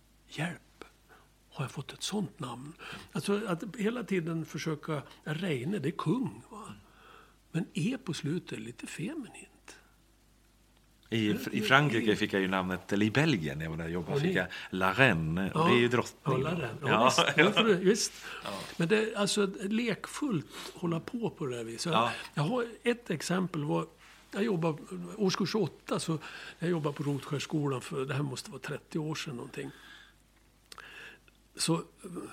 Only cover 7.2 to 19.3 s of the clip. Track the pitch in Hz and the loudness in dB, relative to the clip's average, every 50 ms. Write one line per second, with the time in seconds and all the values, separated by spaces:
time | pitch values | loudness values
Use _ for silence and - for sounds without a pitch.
7.2 | - - _ _ _ _ - 160 196 - - - 147 220 269 - - - 147 - | -20 -20 _ _ _ _ -4 -4 -4 -4 -2 -2 0 0 -2 -2 -4 -6 -6 -4
8.2 | - 139 165 175 - - - - 110 117 120 - - - - - 156 226 330 330 | -2 -2 -2 -2 -4 -6 -8 -10 -10 -10 -12 -12 -12 -12 -8 -6 -6 -6 -6 -8
9.2 | 233 - - - - - - - _ - - - - _ _ _ _ _ _ _ | -10 -10 -14 -18 -20 -20 -20 -20 _ -20 -20 -20 -20 _ _ _ _ _ _ _
10.2 | _ _ _ _ _ _ _ _ _ _ _ _ _ _ _ _ _ - 113 113 | _ _ _ _ _ _ _ _ _ _ _ _ _ _ _ _ _ -2 0 2
11.2 | 107 104 101 - - - - - 107 - 135 139 147 139 113 113 117 107 101 - | 2 2 2 0 -2 -2 -2 0 4 6 8 8 8 6 4 2 4 4 4 4
12.2 | 107 95 101 98 95 92 95 95 92 92 92 90 - - 101 98 107 110 101 135 | 2 2 2 2 2 2 2 0 0 0 -2 -4 -2 -2 2 2 4 4 4 4
13.2 | 151 165 135 90 78 73 69 76 - 160 160 82 82 82 - 90 85 - 147 143 | 4 4 4 2 0 -2 -4 -4 -4 -4 -4 -4 -4 -4 -4 -4 -2 -2 0 0
14.2 | 147 - - 92 90 - - - - - - 92 95 95 92 120 135 127 92 82 | 2 2 2 2 0 -2 -4 -10 -8 -6 -2 0 2 4 6 8 8 8 6 6
15.2 | 80 78 80 92 98 - - - 165 - 123 120 120 120 123 117 107 - - - | 2 0 0 0 0 0 2 2 4 6 6 6 6 4 4 2 0 0 -4 -6
16.2 | - 139 131 127 135 160 185 170 135 113 - - - 113 107 110 120 127 - 170 | -2 0 0 0 0 0 -2 -2 -4 -6 -6 -4 0 2 6 6 8 8 8 6
17.2 | 165 - - - 160 202 202 - 220 226 190 175 196 185 233 - - - - - | 4 6 6 6 6 6 6 6 6 6 6 6 6 6 4 4 2 -2 -4 -8
18.2 | - - - - - - 101 92 87 - - - 170 165 214 220 - 220 - 202 | -12 -12 -12 -10 -8 -8 -8 -8 -8 -6 -2 0 2 2 4 2 2 0 0 0
19.2 | 202 - | 0 2